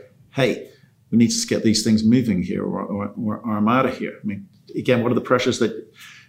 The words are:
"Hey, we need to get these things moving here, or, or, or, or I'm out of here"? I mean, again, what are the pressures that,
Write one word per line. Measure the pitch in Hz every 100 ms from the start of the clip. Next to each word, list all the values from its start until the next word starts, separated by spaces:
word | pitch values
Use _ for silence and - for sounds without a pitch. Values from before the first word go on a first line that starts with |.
| - _ _
"Hey, | - 123 95 - _ _ _ _
we | 113
need | 117
to | - -
get | 104
these | 113 107
things | 120 107
moving | 110 127 113 90
here, | 90 98
or, | 95 95
or, | - 101 101 -
or, | 110 104
or | 120 107
I'm | 107
out | 123 131
of | -
here"? | - -
I | 104
mean, | 101 - _ - -
again, | 117 120
what | 117
are |
the | 120
pressures | - 123 127 113
that, | 107 - - - - -